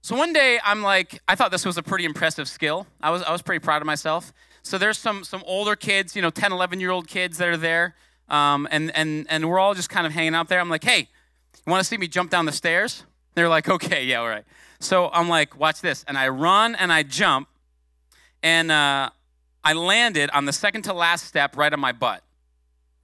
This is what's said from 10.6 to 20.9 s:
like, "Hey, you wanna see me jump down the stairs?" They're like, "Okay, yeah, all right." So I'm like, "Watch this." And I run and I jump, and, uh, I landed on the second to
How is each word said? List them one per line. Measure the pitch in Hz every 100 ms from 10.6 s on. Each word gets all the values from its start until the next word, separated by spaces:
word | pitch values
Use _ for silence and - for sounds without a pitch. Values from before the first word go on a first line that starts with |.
| 175
like, | 160
"Hey, | 233 220 123 _ _ _ _ _ -
you |
wanna | 185
see | 185 226
me | 175
jump | 180 175
down | 180 160
the |
stairs?" | 139 170 170 226 - - _ _
They're | - 170
like, | 160 147
"Okay, | 185 - 165 127
yeah, | 123
all | 117
right." | 107 - _ - _
So | - 185 175
I'm | 170 170
like, | 165 147 139
"Watch | 156 147
this." | 175 139 -
And | 139
I | 131
run | 131 165 196 226 226
and | 185
I | 160
jump, | 147 131 185 135 143 _ _ _ _ _ _ _ _ _
and, | 165 165 165
uh, | 156 143 139 135 _ _ _ _ _
I | 151
landed | 160 175 214 240 160 143
on | 143 139
the |
second | 135 208 208
to | 202